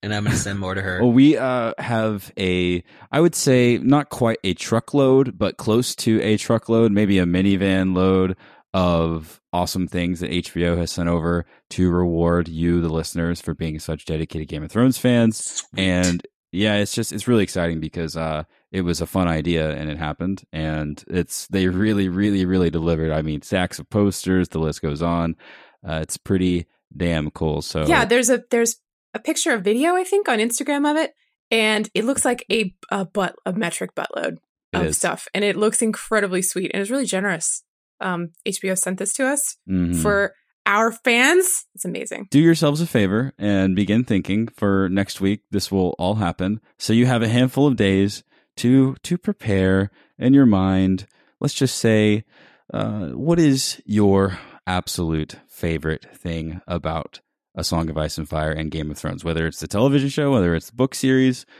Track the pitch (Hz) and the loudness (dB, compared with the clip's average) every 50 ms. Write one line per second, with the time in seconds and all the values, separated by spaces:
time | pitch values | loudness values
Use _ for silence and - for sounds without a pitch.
0 | - 104 107 104 104 113 120 110 - 101 101 101 95 92 95 98 98 95 90 90 | -8 -6 -4 -2 -2 0 0 -2 -2 -4 -6 -6 -6 -6 -6 -4 -4 -4 -2 0
1 | 117 123 117 127 135 147 156 113 127 131 127 127 117 113 - - - - 120 113 | 2 4 6 6 6 6 6 4 0 -2 -2 -2 -2 -4 -6 -6 -6 -4 -2 0
2 | 110 110 107 98 - - - - 95 92 90 90 90 87 87 87 - _ - - | 0 0 -2 -4 -8 -10 -8 -4 -2 0 0 0 0 0 0 -2 -4 _ -18 -20
3 | - - - 147 165 175 - - - 143 131 127 123 120 120 101 65 123 139 147 | -12 -4 0 2 2 2 2 2 2 4 4 4 4 4 2 2 4 4 2 2
4 | 143 - - - 123 117 113 - - 98 90 - - - 113 113 - - - 143 | 2 -2 -4 -2 0 0 0 -2 -2 -4 -4 -4 -4 -2 -2 -2 -2 0 0 2
5 | 135 131 131 135 135 117 98 - 107 95 - - - 110 107 117 127 - - - | 4 6 6 4 4 2 0 -2 -4 -4 -4 -2 -2 0 2 2 2 0 -4 -4
6 | - 117 110 107 - 107 107 104 - - 120 113 - - 113 113 117 113 101 101 | 0 2 2 2 2 2 0 0 0 0 0 0 0 2 2 4 4 4 4 4
7 | 107 98 98 95 90 87 87 90 95 101 98 92 98 98 95 95 95 95 92 90 | 2 4 4 4 4 2 2 2 4 4 4 2 2 2 2 2 2 2 2 2
8 | 92 95 95 95 92 92 92 - - - - - _ _ - 95 90 87 87 82 | 2 4 4 4 2 0 -2 -6 -10 -20 -20 -20 _ _ -2 0 2 2 2 2
9 | 82 82 82 80 78 - - - _ _ - 87 90 87 - 95 92 85 - 90 | 2 0 -2 -4 -8 -12 -18 -20 _ _ -4 -2 -2 -2 -2 -4 -4 -4 -4 -4
10 | 87 87 90 82 90 - - 90 87 - - 82 87 85 85 85 85 80 - - | -4 -2 -4 -4 -4 -4 -4 -4 -4 -4 -4 -2 0 0 0 0 -2 -4 -4 -2
11 | 87 85 87 85 80 85 87 87 85 - _ _ _ - - - 90 90 87 87 | -2 0 0 0 0 0 0 -2 -2 -6 _ _ _ -8 -2 0 2 2 2 2
12 | 90 87 85 82 85 85 87 87 87 82 82 80 82 87 87 87 82 82 80 80 | 2 2 2 2 2 2 2 2 0 -2 -4 -2 0 2 2 2 0 0 -2 -4
13 | 78 - - 85 85 85 87 - - - 80 - 85 80 78 78 - - 78 76 | -4 -4 -6 -4 -4 -4 -4 -4 -6 -8 -8 -6 -6 -6 -6 -8 -8 -8 -8 -8
14 | - - 80 78 80 - - 82 78 73 82 76 76 76 - 107 120 131 123 - | -6 -6 -6 -4 -4 -6 -6 -8 -8 -8 -8 -10 -10 -4 0 2 2 2 2 2
15 | - 123 120 120 117 113 110 - - - - - - - - 98 95 92 90 90 | 2 2 2 4 4 2 0 -2 -6 -10 -10 -10 -12 -8 -4 -2 0 0 2 2
16 | 90 90 87 85 - - _ _ _ _ - 90 104 107 104 104 104 - - - | 2 2 0 -2 -4 -10 _ _ _ _ -4 -2 0 2 2 0 0 -2 -2 -4
17 | 113 - - 107 - - 123 110 98 87 - 92 85 85 85 80 78 78 - 87 | -4 -4 -6 -6 0 2 2 2 2 2 0 -2 -2 -2 -2 -4 -6 -6 -6 -6
18 | 82 80 80 85 80 80 78 76 80 - _ _ _ _ - 95 92 85 85 - | -6 -6 -6 -6 -6 -4 -4 -6 -8 -10 _ _ _ _ -6 -4 -2 -2 -2 -2
19 | 85 - - 95 92 87 82 78 76 87 85 82 78 78 73 69 76 76 76 80 | -4 -4 -2 0 0 2 0 0 0 0 0 0 0 -2 -4 -4 -6 -8 -6 -6
20 | 80 76 73 - 85 92 98 95 - _ - 80 78 78 78 78 78 76 73 - | -6 -6 -6 -4 -6 -6 -6 -6 -10 _ -8 -6 -4 -4 -4 -4 -4 -6 -8 -10
21 | - - - 92 85 - - - - - 87 98 92 92 90 90 104 110 107 101 | -10 -6 -4 -4 -4 -4 -6 -12 -8 -4 -2 0 0 0 0 0 0 0 0 0
22 | 98 92 87 92 101 104 101 98 92 90 92 92 90 85 78 85 80 85 85 78 | 0 -2 0 0 0 2 2 2 2 2 2 2 2 2 0 0 0 0 0 0
23 | 80 80 76 78 78 78 76 73 - - - 95 90 90 - - 80 - - 107 | 0 0 -2 -2 -2 -2 -4 -6 -6 -4 -2 -2 -2 -2 -6 -10 -10 -4 0 2
24 | 104 101 90 - - 95 95 92 90 - - 82 80 78 76 - - 78 73 73 | 2 2 0 0 -2 0 2 2 0 0 -2 -2 -2 -2 -4 -4 -4 -4 -4 -2
25 | 82 85 85 85 85 85 82 - - - - - - - _ _ - - 78 80 | -2 -2 0 0 -2 -2 -4 -6 -12 -20 -20 -20 -20 -20 _ _ -10 -8 -6 -6
26 | 80 - - - - - 98 95 92 90 90 87 82 - _ _ _ _ - - | -6 -8 -8 -8 -4 -2 0 2 2 2 0 0 -2 -6 _ _ _ _ -8 -4
27 | 87 87 82 80 76 76 - - 82 78 76 73 73 - - 78 78 76 339 285 | -2 0 0 0 -2 -4 -4 -4 -2 -2 -2 -2 -4 -4 -4 -2 0 2 2 2
28 | 233 190 226 247 247 233 262 240 247 _ - 240 233 226 - - _ _ _ _ | 2 2 2 2 2 2 0 0 0 _ 0 0 0 0 -2 -6 _ _ _ _
29 | _ _ - 208 - - 320 - - 339 262 220 180 202 214 240 285 339 359 359 | _ _ -14 -8 -6 -6 -4 -2 -2 -2 -2 0 0 0 0 2 2 2 0 0
30 | 370 370 403 403 403 - 254 208 220 240 240 - 294 294 285 285 285 294 302 311 | 0 0 0 0 2 0 0 0 0 0 -2 -4 -4 -2 -2 0 0 0 2 0
31 | 320 - - _ _ _ _ _ _ _ 233 226 220 214 220 214 220 - - - | -2 -2 -6 _ _ _ _ _ _ _ 0 0 2 2 0 0 -2 -2 -2 -2
32 | 214 233 277 269 - 269 240 247 - - - 226 214 185 - _ - - 208 202 | 0 0 0 0 0 0 -2 -2 -2 -2 -2 -2 -2 -2 -6 _ -10 -6 -6 -4
33 | 196 165 - 208 190 - - - - - 185 190 226 170 - - 190 180 - - | -4 -4 -2 -2 -2 -2 -4 -6 -8 -6 -4 -2 -2 -4 -4 -6 -8 -8 -8 -8
34 | - - - - - - 82 - _ _ _ _ _ _ - 90 85 78 73 - | -8 -6 -6 -6 -4 -6 -6 -8 _ _ _ _ _ _ -4 -2 -2 0 0 -2
35 | - 175 - - - - - 190 208 208 190 214 214 220 214 - 240 220 214 - | -2 -4 -4 -6 -8 -8 -4 0 0 0 2 2 2 0 2 2 0 -2 -2 -4
36 | - - 226 214 202 190 180 180 185 - - 180 190 - - - 196 202 247 285 | -6 -4 -2 0 0 0 0 -2 -2 -2 -2 -4 -4 -4 -2 -4 -4 -2 -2 -2
37 | 269 - - 185 196 208 180 156 - - - - - _ _ _ _ _ _ - | -2 -2 -2 -2 -2 -2 -2 -2 -4 -4 -6 -6 -10 _ _ _ _ _ _ -8
38 | - 190 180 170 175 165 - _ - 208 190 - - 185 185 185 - 180 185 185 | -6 -4 -4 -4 -6 -8 -10 _ -8 -6 -6 -4 -4 -4 -2 -2 -2 -4 -4 -4
39 | 196 - - - 269 262 285 277 - - - - _ - 95 92 87 85 87 85 | -4 -6 -4 -2 -2 0 0 -2 -4 -6 -8 -10 _ -4 -2 0 0 0 0 0
40 | 80 208 101 101 101 - - _ _ _ _ _ - - 202 208 226 233 226 - | 2 2 2 2 0 -2 -4 _ _ _ _ _ -2 0 2 2 2 0 -2 -2
41 | - 254 233 240 247 285 339 370 381 370 - - - _ _ - - 185 - - | -2 0 2 4 4 4 4 4 2 2 -2 -4 -8 _ _ -12 -10 -10 -8 -8
42 | - - - - 202 - - 139 160 165 165 156 165 147 143 151 170 165 - 120 | -8 -10 -10 -12 -6 0 4 6 6 6 6 4 4 2 0 0 -2 0 0 2
43 | 104 92 95 110 127 135 - - 104 104 101 98 95 95 92 95 104 90 104 113 | 2 2 2 0 -2 -4 -6 -6 -4 -2 0 2 2 2 2 2 2 2 2 2
44 | 123 - 113 95 92 - 98 107 113 113 - - 110 101 98 95 98 90 92 98 | 2 2 0 -2 0 0 -2 -2 -2 -4 -4 -2 0 0 2 2 0 0 0 -2
45 | 98 - - - 95 98 104 107 _ _ - 104 - - 98 98 92 87 - - | -2 -4 -4 -2 -2 -2 -2 -2 _ _ -4 -4 -2 -2 0 0 0 0 0 -2
46 | 87 92 107 110 104 85 82 - 92 92 107 113 - _ _ - - - 110 117 | -2 -2 0 0 -2 -2 -2 -2 -4 -4 -4 -6 -8 _ _ -8 -2 2 2 4
47 | 123 127 127 117 113 110 113 123 127 127 - 135 139 147 131 107 104 98 98 95 | 4 4 2 2 0 0 2 2 0 2 2 2 2 2 2 2 2 2 4 4
48 | 98 101 98 - - _ _ _ _ _ _ - - 120 127 135 135 135 131 - | 2 2 0 -6 -14 _ _ _ _ _ _ -2 2 4 4 4 4 2 0 -4
49 | - - 170 180 - - 202 - - 113 98 95 95 95 95 95 98 104 - _ | -6 -6 -6 -4 -4 -4 -6 -4 -2 -2 0 2 2 4 2 2 0 -2 -4 _
50 | _ _ _ - - 123 135 139 139 120 104 95 92 95 95 92 95 95 95 95 | _ _ _ -2 2 4 6 8 8 8 6 4 4 2 2 2 2 2 2 0
51 | 101 - _ _ _ _ _ _ - 143 - - 135 127 - - - 117 110 107 | -4 -8 _ _ _ _ _ _ -4 -4 -2 0 -2 -2 0 0 2 4 4 4
52 | 107 107 104 107 - _ _ - - - _ _ _ - - - 104 110 104 107 | 4 4 2 2 -2 _ _ -20 -20 -20 _ _ _ -10 -6 -4 -4 -4 -4 -6
53 | 92 76 62 64 123 156 170 170 165 151 135 135 - - - - - - 104 107 | -6 -8 -8 -4 0 2 4 4 6 4 4 2 0 -4 -6 -8 -6 -2 2 4
54 | 104 101 98 98 98 98 92 - - - - - _ - 92 90 - - - - | 4 6 6 4 4 2 -2 -6 -12 -18 -20 -14 _ -4 -4 -4 -4 -4 -4 -4
55 | 87 80 80 78 76 - - - - _ - - - 85 82 80 - 78 80 - | -2 -2 0 -2 -4 -6 -10 -16 -20 _ -12 -6 -4 -4 -2 -2 -2 -4 -4 -4
56 | - - - - - 87 82 82 80 80 80 90 - - 90 87 78 80 80 80 | -8 -14 -20 -12 -10 -8 -6 -6 -6 -8 -10 -10 -8 -6 -6 -6 -4 -4 -4 -6
57 | - - - - _ _ _ _ _ _ _ - 82 - - 85 82 80 78 78 | -6 -10 -14 -20 _ _ _ _ _ _ _ -8 -6 -4 -2 -2 -2 -2 -2 -4
58 | 78 78 - - 78 - - 78 78 78 78 78 80 80 78 80 76 76 76 - | -4 -4 -4 -8 -8 -6 -4 -4 -2 -2 -4 -4 -4 -6 -6 -6 -6 -6 -8 -8
59 | - - - - - 82 82 80 82 82 76 - - 82 - 101 117 139 139 143 | -8 -8 -8 -6 -6 -4 -2 -2 -2 -4 -4 -8 -10 -6 0 0 2 2 2 2
60 | 131 139 135 - 147 139 139 117 92 87 85 82 - - - 120 127 135 - - | 0 0 -2 -2 0 0 2 2 2 2 0 0 -4 -6 -4 -2 -2 -2 -2 -2
61 | - 131 131 131 131 131 127 - - _ - - | 0 2 2 4 4 2 0 -2 -6 _ -20 -20